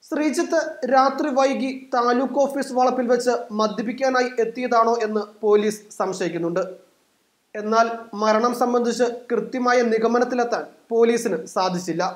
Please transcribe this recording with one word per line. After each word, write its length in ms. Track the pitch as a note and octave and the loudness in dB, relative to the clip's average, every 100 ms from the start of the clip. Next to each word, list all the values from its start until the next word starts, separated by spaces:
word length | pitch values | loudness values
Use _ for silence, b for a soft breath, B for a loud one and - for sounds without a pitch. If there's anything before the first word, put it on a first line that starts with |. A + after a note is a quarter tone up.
| _ | _
ശ്രീജിത്ത് 520 | D#4 D4+ C#4 E4+ E4 D4 - - | -2 -2 0 0 0 -2 -6 0
രാത്രി 340 | C4 C4+ C4+ D4+ C4 | 4 4 2 -2 2
വൈകി 320 | C4+ A#3+ C4 C4+ - | 2 0 -4 -6 -4
താലൂക്ക് 460 | B3+ A#3+ A#3+ C4 C4+ | 0 2 2 0 0
ഓഫീസ് 340 | C4+ C#4 C4 B3 | 0 0 -4 0
വളപ്പിൽ 280 | B3+ B3+ A#3+ | 0 2 0
വെച്ച് 220 | B3 B3 A#3 - G#3+ | 0 2 -2 -4 -2
മദ്യപിക്കാനായി 680 | G#3+ G3 A3 A#3+ C4 C4 B3 B3 | -2 -2 -6 -2 0 2 0 0
എത്തിയതാണോ 500 | A3+ A#3 B3+ A#3 A3+ A#3 A3 | -4 -2 0 2 4 2 0
എന്ന് 160 | G#3+ G#3 - | -2 -4 -4
പോലീസ് 360 | G#3+ G#3 G#3 G#3 - - | 2 4 2 -4 -12 -6
സംശയിക്കുന്നുണ്ട്. 640 | F#3+ F#3 F#3 E3 E3+ F3 F3+ - _ _ _ _ _ _ _ G#3+ | -4 -2 -4 -2 -2 -2 -4 -8 _ _ _ _ _ _ _ -10
എന്നാൽ 260 | G#3+ A3+ A#3 A#3 - G3+ | 0 2 2 0 -10 -4
മരണം 280 | G#3+ A3 B3 A#3 | 2 2 2 0
സംബന്ധിച്ച് 480 | A#3+ A#3+ A#3 A3+ A#3+ - - | 0 2 0 0 -2 -2 -4
കൃത്യമായ 500 | A#3 - C4 B3 B3 A#3 | -4 -4 -4 2 2 2
നിഗമനത്തിലെത്താൻ 720 | A3 A3+ A#3+ A#3+ B3+ A#3 G#3 D3+ - _ | 2 2 2 0 0 -2 -2 -6 -16 _
പോലീസിന് 480 | A#3 A#3 A#3 A3+ E3+ - - | 2 4 4 0 -4 -4 -2
സാധിച്ചില്ല. 480 | F#3 F3+ F3+ D#3+ F#3 | -2 -2 -4 -4 -4